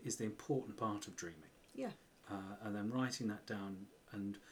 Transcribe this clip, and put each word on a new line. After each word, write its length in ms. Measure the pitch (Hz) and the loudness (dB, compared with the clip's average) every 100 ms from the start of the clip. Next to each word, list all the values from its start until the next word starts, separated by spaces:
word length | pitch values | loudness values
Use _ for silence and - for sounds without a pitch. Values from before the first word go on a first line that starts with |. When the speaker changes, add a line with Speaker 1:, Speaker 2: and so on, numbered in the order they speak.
| 123 | 0
Speaker 1:
is 100 | - | 0
the 80 | 107 | 0
important 500 | - - 135 107 - | 0 2 2 2 2
part 300 | 110 104 98 | 2 2 -4
of 80 | - | -6
dreaming. 320 | 85 78 - - - | -6 -6 -16 -20 -10
Speaker 2:
Yeah. 180 | - 247 - - - - | -2 -2 -2 -14 -18 -6
Speaker 1:
Uh, 240 | 98 98 101 | -4 -4 -4
and 120 | 107 104 | 0 2
then 140 | 107 | 2
writing 380 | 127 127 123 110 | 4 4 4 2
that 180 | 107 - | 0 -2
down 400 | 104 98 95 101 - - | -2 -2 -4 -8 -16 -8
and 240 | 101 101 98 - | -2 -2 -2 -10